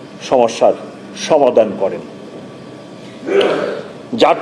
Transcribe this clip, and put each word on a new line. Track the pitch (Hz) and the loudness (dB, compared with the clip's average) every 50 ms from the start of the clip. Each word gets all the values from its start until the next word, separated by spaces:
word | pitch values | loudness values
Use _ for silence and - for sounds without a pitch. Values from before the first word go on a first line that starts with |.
| - - - - | -18 -18 -16 -12
সমস্যার | - - 139 127 120 113 - - 127 104 90 - - - - - - - - | -4 0 2 4 4 4 2 4 4 4 4 2 -2 -12 -14 -16 -16 -16 -12
সমাধান | - - - 165 147 143 123 - 127 110 104 98 101 | -8 0 2 4 6 6 6 6 6 4 4 2 -2
করেন। | 98 95 113 98 - - - - - - - - - - - - - - - - - - - - - - - - - - - - - - - - - - - - - - - - - - 123 | -2 -2 -2 -4 -10 -12 -16 -18 -18 -16 -16 -16 -16 -16 -18 -18 -18 -18 -18 -18 -18 -18 -18 -18 -18 -18 -16 -12 -6 0 2 2 2 2 0 -2 -2 -4 -6 -8 -10 -12 -16 -16 -12 -8 0
যার | 113 - 151 170 - | 4 4 4 4 6